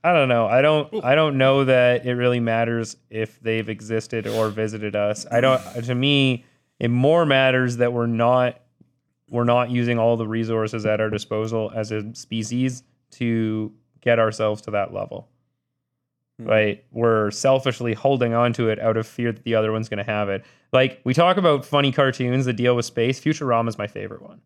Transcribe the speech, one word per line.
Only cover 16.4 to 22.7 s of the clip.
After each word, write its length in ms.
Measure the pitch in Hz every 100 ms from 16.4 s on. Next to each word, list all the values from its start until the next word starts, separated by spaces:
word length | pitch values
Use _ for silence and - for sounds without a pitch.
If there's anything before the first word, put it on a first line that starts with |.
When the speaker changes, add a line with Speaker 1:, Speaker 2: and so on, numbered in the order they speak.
| 113
Speaker 1:
Right? 360 | 110 107 101 _
We're 400 | 117 117 110 107
selfishly 640 | 101 135 135 131 123 120
holding 400 | 110 135 135 120
on 200 | 117 120
to 160 | 117 113
it 100 | 107
out 180 | 113 110
of 100 | 110
fear 240 | - 117
that 120 | 113
the 120 | - 113
other 160 | 110
one's 180 | 110 110
gonna 140 | 104
have 260 | 104 104 101
it. 160 | 98 - _ _
Like, 300 | 127 131 -
we 100 | 123
talk 240 | 127 170 185
about 280 | 180 143 131
funny 260 | 147 143
cartoons 540 | 127 135 131 123 127 127
that 80 |
deal 220 | 110 123